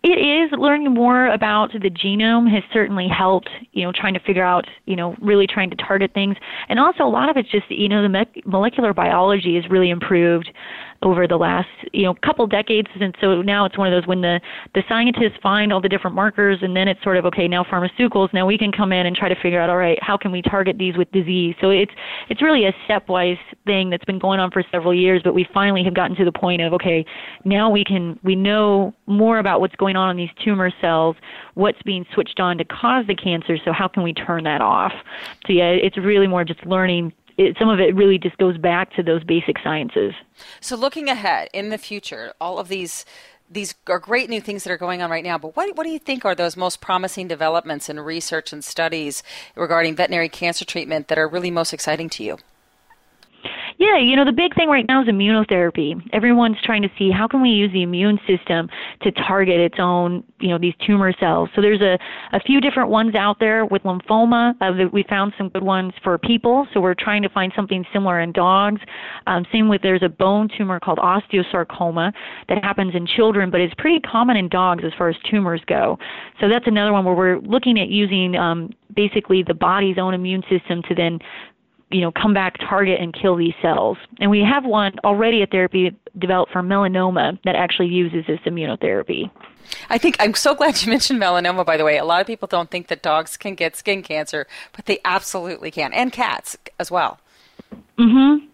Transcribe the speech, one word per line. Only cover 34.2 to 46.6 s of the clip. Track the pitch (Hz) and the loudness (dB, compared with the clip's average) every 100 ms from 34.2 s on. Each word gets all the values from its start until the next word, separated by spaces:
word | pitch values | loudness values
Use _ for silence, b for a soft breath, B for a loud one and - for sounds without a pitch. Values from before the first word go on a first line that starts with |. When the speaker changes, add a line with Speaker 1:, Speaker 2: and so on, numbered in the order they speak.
| - 170 | -4 -4
Speaker 1:
that | 160 139 | -2 0
off? | 110 - 92 - B B B B - | 2 2 0 -6 B B B B 0
So | |
yeah, | 180 175 | 2 4
it's | 180 190 196 | 2 0 0
really | 190 202 196 | 0 2 2
more | 180 | 0
just | 165 165 170 | -2 -6 -4
learning. | 185 185 175 170 - _ - | 0 0 0 -4 -10 _ 0
It, | 190 180 | 0 2
some | 220 | 2
of | 196 | 4
it | 180 | 2
really | 190 196 190 | 6 4 4
just | 170 - | 0 0
goes | 190 170 | 0 2
back | 170 175 185 | 0 0 -2
to | - | -4
those | 170 165 | -2 -2
basic | 165 170 - - | 0 -2 0 -4
sciences. | 147 156 123 - 101 - _ B B B | -4 -6 -4 -4 -4 -6 _ B B B
Speaker 2:
So | - | -12
looking | 247 277 320 285 | -4 -4 -4 -6
ahead | 240 202 127 82 | -4 -2 -2 -4
in | 190 208 | -10 -8
the | 220 | -10
future, | - 208 - - 113 - | -10 -14 -12 -14 -16 -10
all | 170 185 | -8 -8
of | 180 | -8
these, | 190 170 - - B B B _ | -8 -8 -12 -16 B B B _
these | 180 196 - - | -12 -12 -14 -6
are | 175 | -6
great | 185 240 247 | -2 -2 -2
new | 220 | -8
things | 214 202 | -8 -10
that | 180 | -8
are | 175 | -8
going | 180 180 | -6 -6
on | 175 | -4
right | 165 | -6
now, | 175 165 | -4 -6
but | 156 | -6
what, | 302 403 349 | -6 -6 -6
what | |
do | 330 | -8
you | 311 | -8
think | - 262 | -8 -4
are | 208 | -4
those | 180 175 | -2 -4
most | 180 | -4